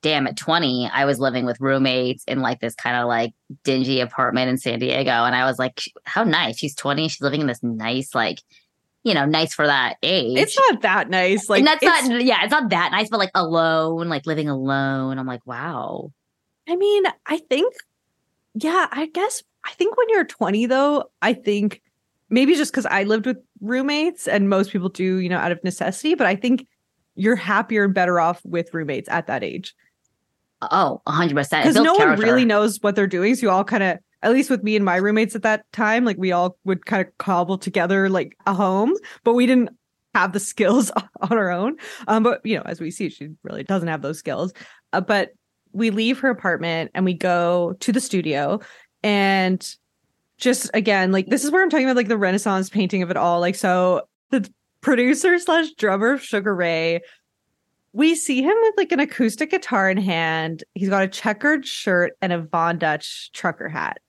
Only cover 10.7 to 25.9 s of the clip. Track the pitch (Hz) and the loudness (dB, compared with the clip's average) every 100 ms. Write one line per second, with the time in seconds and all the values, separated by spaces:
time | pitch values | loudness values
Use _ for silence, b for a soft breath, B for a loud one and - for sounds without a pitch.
10.7 | 254 208 196 147 185 185 202 - 202 285 | 4 2 0 0 0 2 0 2 4 4
11.7 | 311 320 330 262 240 247 208 202 294 247 | 4 4 4 2 2 2 2 2 0 2
12.7 | 180 175 180 214 220 190 196 170 165 165 | 0 0 0 0 0 0 0 0 2 4
13.7 | 160 160 165 170 151 143 156 151 135 135 | 2 0 -2 -2 -4 -2 -2 -2 -2 0
14.7 | 139 135 135 131 135 131 123 - 120 147 | 0 0 -2 -4 -4 -6 -10 -10 -10 -8
15.7 | 139 123 143 - - _ _ _ _ - | -8 -8 -10 -12 -18 _ _ _ _ -6
16.7 | 349 403 415 359 - - 320 - 269 427 | -2 2 2 0 -2 -6 -6 -2 0 0
17.7 | 508 - _ _ _ _ _ _ 220 311 | -4 -20 _ _ _ _ _ _ -6 0
18.7 | 359 330 254 311 320 415 - - _ - | 0 0 -2 -6 -2 -4 -4 -14 _ -18
19.7 | - 381 453 453 440 330 - 185 202 240 | -2 -2 2 2 2 0 -2 -2 0 2
20.7 | 262 285 294 - _ 196 254 - 208 208 | 2 2 2 -2 _ -2 0 0 0 0
21.7 | - _ _ _ _ _ 220 269 330 302 | -4 _ _ _ _ _ 2 4 4 2
22.7 | - 226 196 202 220 220 202 _ - 202 | -2 0 0 2 0 0 -6 _ -14 -4
23.7 | 247 269 294 320 349 - 202 196 196 196 | -2 0 0 -2 -4 -2 0 2 2 2
24.7 | 202 185 - 185 185 175 180 - 175 190 | -2 -4 -2 -2 0 0 -2 -2 -2 -4
25.7 | 180 220 | -4 -4